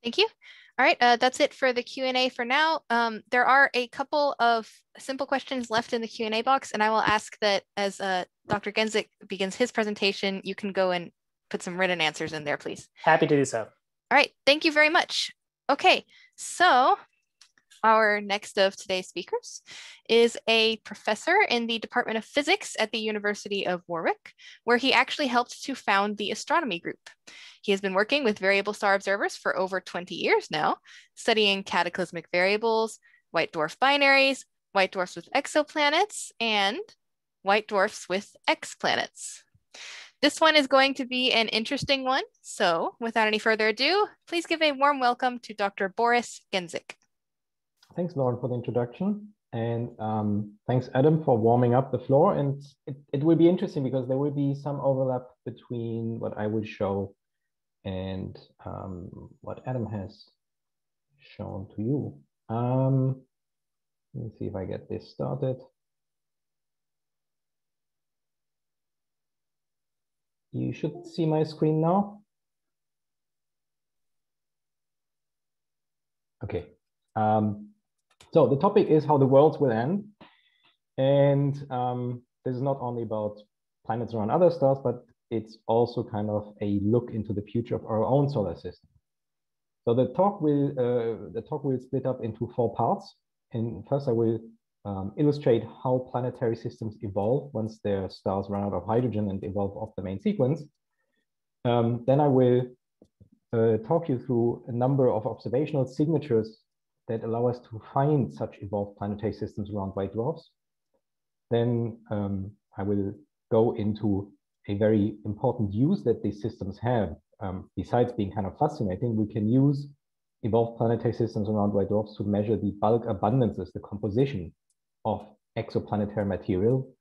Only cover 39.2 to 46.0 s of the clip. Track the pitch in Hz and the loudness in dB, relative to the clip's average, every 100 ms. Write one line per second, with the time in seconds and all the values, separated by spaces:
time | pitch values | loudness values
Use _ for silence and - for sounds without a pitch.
39.2 | - - _ _ _ - - - - _ | -18 -18 _ _ _ -20 -18 -18 -20 _
40.2 | 294 - 320 302 262 269 269 269 254 254 | 0 4 6 6 6 4 4 2 -4 0
41.2 | 254 - 220 220 226 277 - 269 262 269 | 2 2 2 -2 -2 -4 -2 -2 0 -2
42.2 | 453 _ - - 190 165 277 - 226 226 | -2 _ -18 0 2 2 -2 -6 -4 0
43.2 | 214 214 226 220 220 214 277 392 415 - | 2 2 0 2 2 2 2 2 0 -4
44.2 | - 339 330 320 311 269 277 277 247 240 | -6 -6 -2 0 0 2 2 4 0 0
45.2 | 254 247 - 208 202 - 190 190 | -2 -4 -12 -4 -4 -2 -4 0